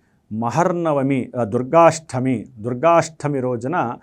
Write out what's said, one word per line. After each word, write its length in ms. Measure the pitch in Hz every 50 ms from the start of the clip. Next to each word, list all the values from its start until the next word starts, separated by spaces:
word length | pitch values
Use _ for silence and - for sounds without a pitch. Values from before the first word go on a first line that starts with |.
| _ _ _ _ _ -
మహర్నవమి, 1000 | 107 110 113 120 117 156 175 185 180 175 170 160 147 139 135 135 139 127 131 - - 123
ఆ, 40 | 117
దుర్గాష్టమి, 1040 | 101 104 120 127 131 160 165 165 160 160 - - - - 127 127 131 127 107 98 - - 110
దుర్గాష్టమి 840 | 104 120 123 123 143 165 170 165 160 165 160 - - 147 147 135
రోజున 560 | 123 127 127 113 113 131 170 180 135 120 123 -